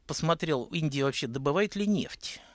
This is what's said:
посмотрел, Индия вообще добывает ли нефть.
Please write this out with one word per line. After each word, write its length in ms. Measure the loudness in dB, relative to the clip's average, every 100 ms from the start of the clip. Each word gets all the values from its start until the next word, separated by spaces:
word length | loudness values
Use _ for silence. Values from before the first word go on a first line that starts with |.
| -8
посмотрел, 580 | -2 2 2 2 0
Индия 400 | 0 0 0 2
вообще 220 | 2 0 -4
добывает 480 | -2 0 2 0 0
ли 100 | 2
нефть. 540 | 2 0 -8 -12 -14 -18